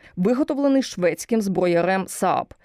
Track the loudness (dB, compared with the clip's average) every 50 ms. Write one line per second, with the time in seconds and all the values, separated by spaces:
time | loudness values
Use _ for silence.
0 | -20 -12 -4 -2 0 2 2 2 0 -2 -2 0 2 2 2 2 0 -2 -4 -2
1 | 0 0 0 -2 -4 -2 -2 -2 0 0 0 0 2 2 2 2 2 2 0 -2
2 | -2 -6 -6 -4 -2 0 0 0 -2 -6 -12 _ _